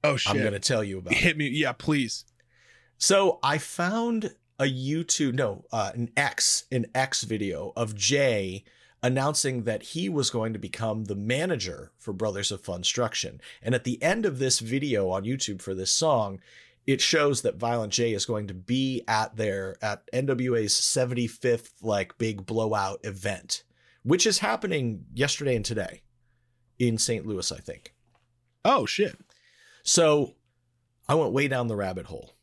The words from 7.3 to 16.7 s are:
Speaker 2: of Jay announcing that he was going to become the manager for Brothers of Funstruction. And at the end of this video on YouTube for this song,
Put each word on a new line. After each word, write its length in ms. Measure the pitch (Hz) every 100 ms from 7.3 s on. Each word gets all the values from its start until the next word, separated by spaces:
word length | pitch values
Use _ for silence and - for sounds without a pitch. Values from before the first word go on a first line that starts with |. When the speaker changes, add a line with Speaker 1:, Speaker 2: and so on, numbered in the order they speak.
| 110 98 80 101
Speaker 2:
of 220 | - 113 104
Jay 680 | 101 143 139 110 95 95 _ _ _ _
announcing 600 | 123 131 139 151 143 127
that 180 | 113 107
he 260 | - 160 190
was 220 | 156 123
going 220 | 120 110
to 80 | 110
become 440 | 92 - 113 110
the 120 | 104 101
manager 720 | 104 131 180 147 92 - - _
for 140 | -
Brothers 400 | 95 107 98 101
of 100 | 98
Funstruction. 760 | - 90 87 - 117 - - - - -
And 140 | -
at 80 | 127
the 180 | 123 -
end 240 | 156 214
of 140 | 214 131
this 220 | 131 -
video 500 | 113 135 143 107 95
on 140 | 95
YouTube 360 | 104 131 - 95
for 140 | -
this 160 | 95 95
song, 480 | - 160 127 101 95 - - -